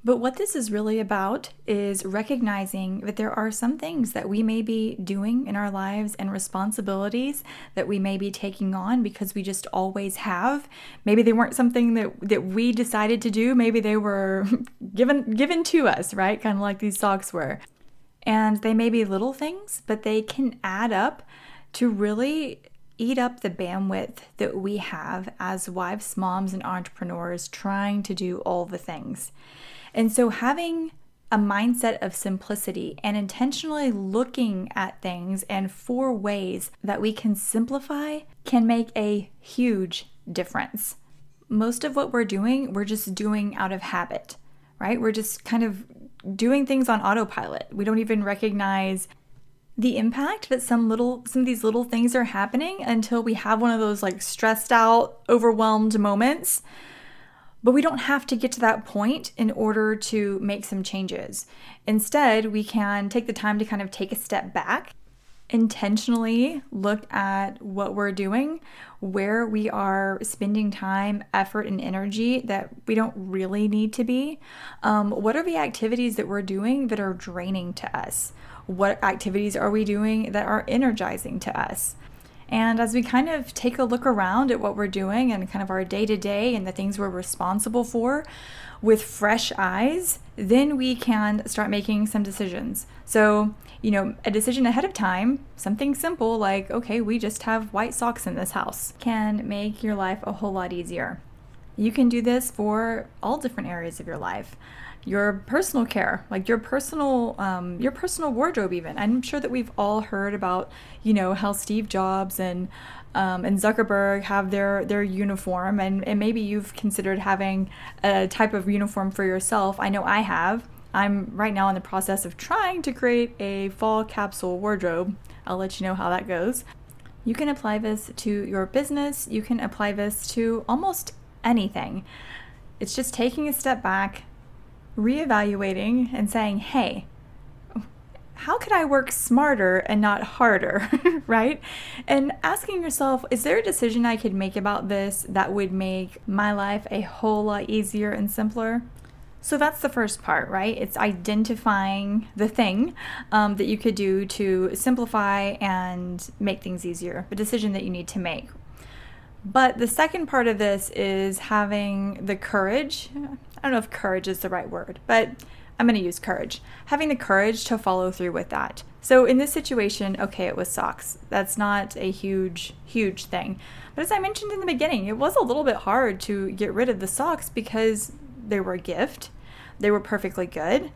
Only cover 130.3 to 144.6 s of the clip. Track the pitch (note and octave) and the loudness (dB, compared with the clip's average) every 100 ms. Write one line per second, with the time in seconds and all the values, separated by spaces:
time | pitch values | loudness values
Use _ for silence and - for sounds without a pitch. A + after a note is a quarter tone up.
130.3 | A#3+ A3+ A3+ A3+ B3 F#4+ F4 - - - | 0 0 0 -2 0 0 -2 -8 -14 -20
131.3 | - A3+ A#3 G3+ - - F#3+ - - - | -4 2 2 2 -4 -6 -8 -10 -18 -16
132.3 | - - - - - G#3 - B3+ - B3 | -16 -16 -20 -20 -10 -4 -2 -4 0 0
133.3 | B3 D4 - C4+ B3 F#3 F#3+ G3 - - | 0 -2 0 0 0 0 0 -2 -6 -16
134.3 | - - - - - - - G#3+ C#4+ D4+ | -20 -20 -20 -20 -20 -10 0 2 2 2
135.3 | G#3+ G#3 G3+ G3 F#3 G#3 B3 B3 B3+ G#3 | 2 2 0 -2 0 2 2 2 0 0
136.3 | A#3 G#3+ G3+ - C4+ - G3+ - - - | 0 0 -2 0 0 0 -2 -10 -20 -20
137.3 | - - - - A3 - - - - - | -20 -20 -20 -10 -10 -10 -18 -20 -20 -20
138.3 | - C#4 A4+ - G4 D#4 C#4 C4 - - | -10 -2 -2 2 2 6 2 2 -4 4
139.3 | A#3+ D4+ B3 F#3 F#3 - G#3 G#3+ G3+ - | 6 6 4 4 4 4 4 4 2 -2
140.3 | - A#3+ F#3+ - G3+ G#3+ C#4+ F4+ E4 - | 4 6 6 4 0 2 4 4 2 2
141.3 | A3+ A#3 D4+ - - - - - C#4 C#4 | 4 4 0 -8 -12 -12 -12 2 2 2
142.3 | - D#4 G#4 - F#4+ E4 - C4+ C4 - | 0 0 0 -2 -4 -2 0 2 2 0
143.3 | B3 C4 A3 G#4+ - A#3 A#3 A#3 A3+ A3 | -2 2 2 2 0 2 4 2 2 0
144.3 | F#3+ F#3+ G3 | 0 -2 0